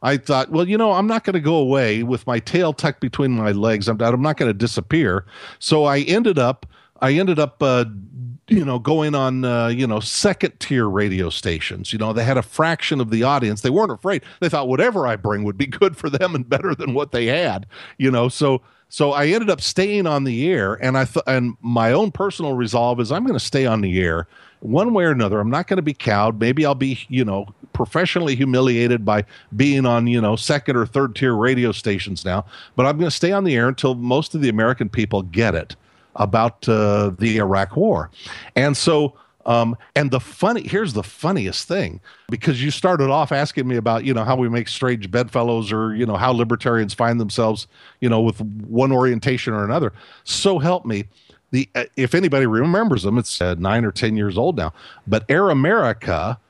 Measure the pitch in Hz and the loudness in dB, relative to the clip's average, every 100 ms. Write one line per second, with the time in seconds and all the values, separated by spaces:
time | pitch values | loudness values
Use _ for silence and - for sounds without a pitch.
0 | 120 139 - 139 135 160 180 214 226 185 | 0 -2 0 0 0 -2 0 2 2 2
1 | 208 226 - 185 151 165 135 139 120 107 | 2 0 0 -2 2 2 2 2 2 0
2 | 117 127 - 120 - 165 175 147 160 139 | -2 -4 -2 -4 0 0 0 0 -4 -2
3 | 131 - 139 120 107 101 110 110 107 107 | -6 -2 0 0 0 0 0 0 -2 0
4 | 113 123 143 151 131 104 117 - 95 160 | 0 2 0 0 0 0 -2 -2 -2 0
5 | 131 92 90 - - - - 156 147 139 | 2 0 -4 -18 -20 -12 0 2 4 2
6 | 139 185 233 165 123 135 - - _ _ | 2 2 2 2 2 0 -8 -20 _ _
7 | 131 143 190 160 147 _ 143 127 117 107 | 0 2 2 2 0 _ 2 2 0 -6
8 | 95 131 123 123 - 220 143 123 117 160 | -16 -14 -14 -14 0 2 2 -2 0 0
9 | 151 147 131 131 127 120 117 120 127 104 | 2 0 0 0 0 0 0 0 0 -2
10 | 101 - 123 120 175 - - 135 110 95 | -4 0 0 0 -2 -4 -2 0 2 0
11 | 104 92 87 - - 82 - 92 92 107 | 0 0 -2 -4 -4 -4 -6 -10 -8 -6
12 | 110 113 117 131 120 - 160 165 - 147 | -4 -2 0 0 -2 -2 0 0 -2 -2
13 | 117 110 123 143 117 104 127 151 214 117 | 0 0 2 2 0 -2 0 0 0 -2
14 | 185 190 - - 170 151 131 131 226 202 | -4 -4 -6 -4 -2 -2 -2 2 2 2
15 | 131 107 95 104 104 98 135 - 196 160 | -2 -2 -2 -2 -2 -4 -4 2 2 2
16 | 160 139 180 160 123 135 180 147 143 127 | -4 -2 -2 -2 -2 -2 0 -4 -2 -2
17 | 147 123 117 143 170 95 104 - - - | -2 -2 0 0 0 -4 -8 -18 -20 -2
18 | 135 127 123 - 147 131 _ _ _ - | 0 2 0 0 0 0 _ _ _ -2
19 | 147 143 147 202 220 160 - - 190 208 | 0 2 2 2 0 -2 -2 0 0 0
20 | 175 147 135 117 151 175 98 107 131 131 | 0 0 0 -2 0 0 0 0 0 0
21 | 127 - - 131 123 113 117 120 113 135 | 0 -2 0 0 0 -4 -2 2 4 4
22 | 214 - 196 - 160 127 120 117 120 123 | 2 0 -4 -2 -4 -2 0 0 0 0
23 | 113 156 254 156 - 139 131 110 98 90 | -2 -2 -2 -2 -2 0 2 2 0 2
24 | 90 82 85 - - _ 107 123 220 220 | 0 0 -4 -12 -20 _ -2 0 2 2
25 | 170 139 107 104 104 139 180 190 151 139 | 2 2 2 0 0 -2 0 -2 -2 -2
26 | - 104 107 110 113 135 151 139 135 127 | 0 2 2 2 0 2 0 0 -2 -4
27 | - 127 117 98 98 - - - 123 160 | -4 -2 0 -2 -6 -14 -12 -6 -2 0
28 | 180 - 165 131 135 127 131 120 120 120 | 0 0 -2 0 2 2 2 2 2 2
29 | 107 107 101 - - 104 139 139 127 120 | 2 0 -2 -10 -12 0 2 4 2 2
30 | 120 120 110 110 - 147 - 127 117 139 | 2 2 2 0 0 -2 0 0 0 0
31 | 139 107 131 113 117 127 120 101 - 98 | -2 0 0 2 2 2 0 -2 -4 -4
32 | 92 92 95 92 - - - - 127 147 | -4 -8 -4 -4 -6 -14 -14 0 0 2
33 | 170 - 170 196 196 127 120 135 139 127 | -2 0 0 2 2 2 0 0 -2 -2
34 | 120 131 151 160 139 107 113 127 107 110 | 0 0 0 -2 0 2 2 0 -2 -2
35 | 107 98 92 85 113 82 76 - _ _ | -2 -2 -2 0 0 0 -4 -16 _ _
36 | _ - 104 110 117 - - 110 107 104 | _ -4 0 2 0 -2 0 2 4 2
37 | 104 90 113 110 101 98 98 - 214 117 | 0 0 0 0 2 0 0 0 0 0
38 | 76 - - - - - 139 139 - 156 | -4 -12 -18 -16 -6 0 0 2 2 2
39 | 147 - _ _ - 120 113 120 - - | 2 -4 _ _ 0 2 2 -2 -2 0
40 | 143 127 - - 185 233 - 190 214 107 | 0 -2 -4 -2 0 0 -2 -2 -2 -4
41 | 101 - 156 190 95 85 - 185 110 - | -6 -6 -2 -2 -2 -6 -4 -4 -4 -6
42 | - - _ - 131 127 139 139 190 180 | -18 -20 _ -4 -2 0 -2 0 0 2
43 | 135 139 147 143 147 - 127 123 113 113 | 2 0 0 -2 -2 -2 -2 -2 0 -2
44 | 123 120 110 131 123 117 110 - 127 123 | 0 -2 0 0 0 -2 -4 -4 -2 -2
45 | 98 110 120 127 120 117 107 110 110 107 | -2 -2 -2 -2 0 -2 -2 -2 -2 -2
46 | 120 101 123 120 117 117 - 113 104 - | -2 0 0 0 0 0 0 0 0 0
47 | 117 117 107 - 113 107 - _ - _ | 0 0 -2 0 0 -2 -8 _ -20 _
48 | 127 113 113 - 110 104 104 113 135 131 | 0 2 2 0 -6 -8 -4 0 2 4
49 | 127 120 120 131 - 107 101 143 127 - | 2 2 -2 -2 -2 -2 0 0 -2 -4
50 | - - - - 196 185 147 180 117 104 | -20 -20 -8 0 2 2 0 -2 -2 -4
51 | 107 _ _ _ _ 127 135 - 123 - | -6 _ _ _ _ -4 -2 -4 -6 -2
52 | 127 165 185 135 127 110 147 180 226 127 | 0 2 2 2 2 2 2 2 2 0
53 | 92 117 113 - 90 87 92 113 113 - | 2 0 -2 -2 -2 0 0 2 0 -2
54 | 113 110 101 95 135 160 80 - - - | -2 0 -2 0 -2 -2 -4 -8 -20 -18
55 | - 110 107 147 196 147 143 226 135 107 | -2 -2 2 2 4 2 2 2 2 -2
56 | - 82 92 120 _ | -2 -2 -2 -6 _